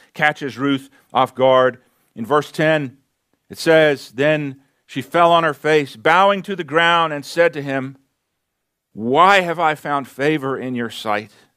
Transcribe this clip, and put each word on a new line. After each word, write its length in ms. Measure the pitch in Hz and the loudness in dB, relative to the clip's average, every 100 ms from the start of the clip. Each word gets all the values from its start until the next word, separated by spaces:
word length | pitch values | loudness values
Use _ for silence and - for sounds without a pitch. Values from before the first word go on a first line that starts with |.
| _ | _
catches 460 | - 151 151 143 113 | -2 -2 -2 -10 -4
Ruth 320 | 139 139 135 _ _ | -2 -2 -6 _ _
off 200 | 120 127 | -2 -2
guard. 480 | - 131 127 127 120 _ _ _ | 2 2 4 2 -2 _ _ _
In 120 | - 110 | -14 -2
verse 260 | 151 - | -2 -2
ten, 460 | - 156 156 135 - _ _ _ _ _ | -2 0 0 -4 -14 _ _ _ _ _
it 80 | - | -8
says, 560 | 165 160 156 139 - | 2 4 4 0 -6
"Then 480 | 107 147 151 143 131 _ _ _ | -4 0 0 -4 -12 _ _ _
she 140 | 139 | -12
fell 320 | 127 170 170 | -4 2 4
on 120 | 170 | 4
her 100 | 165 | 0
face, 420 | 143 151 156 139 113 | -2 0 0 0 -4
bowing 460 | 151 175 196 202 | 2 4 4 0
to 120 | 180 | -4
the 80 | 185 | -10
ground, 520 | 151 156 170 170 165 | -4 0 2 2 0
and 100 | 147 | -4
said 300 | 131 - 170 | -8 0 0
to 80 | 160 | 0
him, 340 | 143 135 131 135 _ _ _ _ _ _ _ _ _ | -6 -6 -6 -12 _ _ _ _ _ _ _ _ _
'Why 480 | - 117 143 185 202 | -10 -2 2 4 4
have 180 | 175 165 | 0 -2
I 160 | 160 | -2
found 340 | 151 156 143 123 | -2 -4 -6 -6
favor 500 | - 143 156 135 123 | -4 -2 -2 -4 -6
in 160 | 127 | -6
your 160 | 123 113 | -6 -8
sight, 420 | - 113 104 107 _ _ | -8 -6 -6 -6 _ _